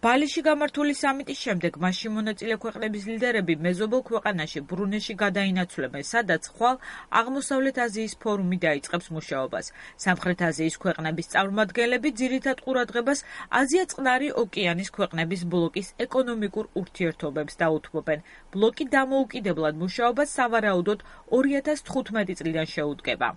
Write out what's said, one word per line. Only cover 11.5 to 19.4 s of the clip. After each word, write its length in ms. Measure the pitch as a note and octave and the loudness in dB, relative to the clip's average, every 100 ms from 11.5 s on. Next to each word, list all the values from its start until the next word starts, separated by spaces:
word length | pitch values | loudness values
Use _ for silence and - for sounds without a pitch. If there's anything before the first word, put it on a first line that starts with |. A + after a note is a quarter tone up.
| G3+ G#3+ - A#3 B3 C4+ A3 | 2 0 2 0 2 0 0
ძირითად 380 | B3+ C4 C4+ C4 | 0 0 0 -2
ყურადღებას 640 | - C4 A#3+ A#3+ A#3+ C#4+ - - - A3+ | -2 0 0 0 0 0 -4 -14 -2 2
აზია-წყნარი 680 | C4 E4 F#4 - C4+ B3+ C#4+ - | 4 2 2 0 2 2 0 0
ოკეანის 460 | A3+ - F3+ E3+ F#3+ | -2 0 0 0 -4
ქვეყნების 500 | - F#3 E3 E3 F#3 F3 | -4 -2 -2 -2 -2 0
ბლოკის 400 | F3 E3 - F#3+ - | 2 0 -2 -8 -6
ეკონომიკურ 720 | B3 B3+ B3 A#3 G#3 G#3 A3 - | -2 0 0 0 -2 -4 -6 -6
ურთიერთობებს 800 | F3+ - F3 D#3 D#3 D3 D3+ - | -6 -2 -2 -2 -4 -4 -6 0
დაუთმობენ. 560 | E3 D#3 - D#3+ D3+ D3+ - - - | 2 2 -2 -6 -2 -4 -4 -20 -10
ბლოკი 340 | F#3+ A3 A#3+ C#4 | 2 2 2 2
დამოუკიდებლად 840 | C#4 C4 C4+ C4 B3+ | 2 4 2 0 -2